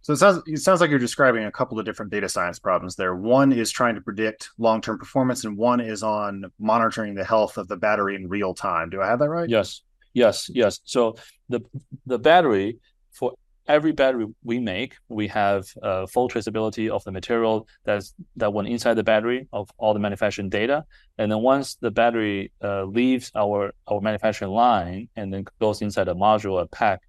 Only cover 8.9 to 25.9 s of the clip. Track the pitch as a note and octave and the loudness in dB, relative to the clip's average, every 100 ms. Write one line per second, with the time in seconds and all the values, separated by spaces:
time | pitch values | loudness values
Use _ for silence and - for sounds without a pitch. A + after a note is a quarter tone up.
8.9 | F#2+ F#2+ A#2+ D3 E3 E3+ A2 F#2+ - _ | -2 0 2 0 -2 0 0 0 -8 _
9.9 | _ _ B2 A#2 - - B2 G#2+ - - | _ _ 4 4 4 -6 0 0 0 -4
10.9 | C3 A2+ A#2 - _ - A#2+ A#2 - _ | 0 0 -2 -20 _ -6 -6 -6 -18 _
11.9 | C3+ - B2 C3 F3 D#3 G2+ G2+ A#2 _ | -18 -6 2 6 6 6 2 0 -6 _
12.9 | _ _ - B2 - _ _ - D3+ D#3 | _ _ -8 -8 -8 _ _ 2 2 2
13.9 | D3 C3 B2+ G#2+ - A#2 A#2+ A2+ F#2 B2+ | 2 2 2 -4 -8 -6 -4 -2 -4 -6
14.9 | - _ A2 G#2 G#2+ G2+ G2+ F#2+ - G#2+ | -12 _ -6 -4 0 2 0 -4 -8 -4
15.9 | F#2+ F#2+ B2 B2 A#2 A2 A2 A2 G#2 A2 | -4 -2 -2 0 -2 -4 -2 -2 -2 -4
16.9 | G#2 - F#2+ - A#2 A2+ A2 - _ - | -4 -6 -10 -4 0 2 0 -4 _ -4
17.9 | G#2 G2 - F3 - G#2+ G#2 G2+ A#2 A#2+ | -4 -4 -20 -20 -4 -2 -2 -4 -2 0
18.9 | A2+ G#2 A2 A2+ B2+ C3+ G#2 F#2+ - A2 | 0 2 2 2 -4 -6 -10 -10 -2 0
19.9 | G#2+ G#2 G2 G#2+ G#2 G2+ G2+ A2+ D3 - | 0 -2 -2 -4 -4 -4 -2 0 -2 -4
20.9 | _ _ - G#2+ G#2+ B2 C3+ C3+ - A#2 | _ _ -4 -2 2 4 2 0 -6 -2
21.9 | A2 A#2 A#2 G#2+ G2 G2 _ G#2 G2 G2 | 2 2 2 -2 -2 -8 _ -6 -4 -2
22.9 | A2 B2+ B2+ - - G#2 G#2 G2+ - - | 0 2 0 -2 -2 0 0 -2 -8 -6
23.9 | G#2 G#2 G#2 A2+ G#2 G2 G#2 A#2+ G#2+ F2 | -2 -2 0 -2 -2 -2 2 4 4 -2
24.9 | F#2 A#2+ - G2 G2 F#2+ _ G#2+ G#2 G#2 | -8 -12 -10 -8 -8 -10 _ -2 0 -4